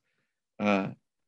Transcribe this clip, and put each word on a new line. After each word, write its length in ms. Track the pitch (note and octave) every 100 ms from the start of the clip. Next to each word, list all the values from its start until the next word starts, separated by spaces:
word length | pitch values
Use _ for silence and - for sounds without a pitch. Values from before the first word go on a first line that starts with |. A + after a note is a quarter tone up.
| _ _ _ _ _ -
uh, 360 | G#2 G2 G2+ - _ _